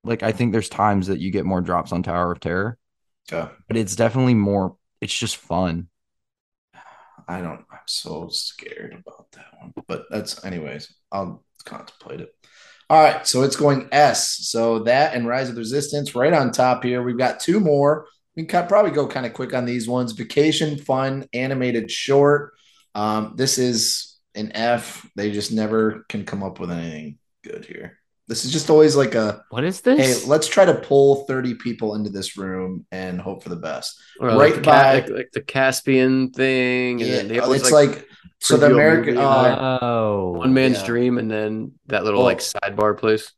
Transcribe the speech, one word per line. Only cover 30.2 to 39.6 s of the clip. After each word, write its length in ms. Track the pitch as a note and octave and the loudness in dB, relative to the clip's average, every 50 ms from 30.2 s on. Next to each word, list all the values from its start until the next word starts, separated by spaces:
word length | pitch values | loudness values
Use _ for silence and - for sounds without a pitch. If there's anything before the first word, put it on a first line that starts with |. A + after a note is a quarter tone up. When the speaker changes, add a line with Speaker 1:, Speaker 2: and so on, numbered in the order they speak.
| - | 2
Speaker 2:
"Hey, 40 | C3 | 2
let's 180 | D3 D#3 D#3 | 2 2 2
try 160 | - - G3+ F#3+ | 2 4 6 6
to 120 | F3 D3+ | 6 4
pull 500 | - - - C#3+ C#3 C#3 C#3 C#3 C3+ - | 0 0 2 4 6 6 6 4 2 0
thirty 280 | - C3 C3 B2+ B2+ A#2 | -4 -4 -2 -2 -4 -6
people 420 | - - A#2+ A2 - A#2 G#2+ G#2 | -6 -8 -8 -6 -4 -6 -6 -4
into 140 | G#2+ G#2 G2+ | -4 -6 -6
this 280 | G2 G2 F#2+ - - | -6 -8 -10 -10 -10
room 480 | G2+ F#2+ F#2+ F#2 F#2 F#2 F#2 F#2 F2 - _ | -10 -8 -8 -6 -6 -6 -8 -8 -10 -12 _
and 300 | F#2 F#2 F#2 F#2 F#2 F2+ | -12 -10 -8 -8 -8 -8
hope 240 | F2 F#2 G2 - - | -8 -10 -10 -10 -12
for 60 | E2+ | -12
the 80 | F2 | -12
best." 440 | E2 D#2+ D#2 C#2+ B1 - - - _ _ _ _ - | -10 -8 -8 -8 -8 -10 -12 -14 _ _ _ _ -4
Speaker 4:
Or 80 | - B2 | 0 2
Speaker 2:
Right 80 | A2 | 6
Speaker 4:
like 180 | A#2 C#3+ D#3 D#3 | 6 6 6 4
the 60 | - | 2
Ca-, 100 | - D#3 | 4 6
Speaker 2:
by 220 | C#3+ C#3+ C#3 C3+ C3+ C3+ | 6 6 6 6 4 2
Speaker 4:
like, 100 | - - | 2 -2
like 200 | - - B2 _ - | -8 -8 -8 _ -10
the 80 | - | -10
Caspian 920 | - - - C3+ C3+ C3 C3 - - D3 C3+ C3 C3 C3 C3 C3 C3 B2+ | -10 -4 -2 0 0 0 0 -2 -2 2 2 4 4 4 2 0 0 -2
thing, 680 | B2+ C3 C3 C3 C3 B2+ B2+ B2 B2+ B2+ B2+ B2+ B2 A#2+ | -2 -2 -2 0 0 0 0 0 0 -2 -2 -4 -4 -4
and 80 | A#2 B2+ | -4 -2
Speaker 2:
Yeah, 80 | B2+ | -4
Speaker 4:
then 100 | B2 G2+ | -4 -4
they 120 | G#2 A2+ A#2+ | -2 -2 -2
Speaker 2:
oh, 40 | A#2+ | 0
Speaker 4:
always, 160 | B2+ C3 C3+ - | 2 0 0 2
Speaker 2:
it's 80 | B2+ | 4
Speaker 4:
like, 180 | D#3 D3+ D3 B2 | 6 6 6 4
Speaker 2:
like, 180 | A2 - - _ - _ _ - _ _ | 0 -8 -16 _ -20 _ _ -20 _ _
so 160 | - - - | 0 2 4
the 120 | - D3 | 6 6
Speaker 4:
preview 20 | C#3+ | 6
a 40 | B2+ | 6
Speaker 2:
American, 420 | C#3 D3+ D#3+ E3 E3 - D3 B2 | 6 6 6 4 4 2 0 0
Speaker 4:
movie 100 | B2 C#3 | 0 2
and 20 | |
Speaker 2:
uh, 520 | C3+ C3+ C3 B2+ B2 - - | 4 4 4 4 4 2 2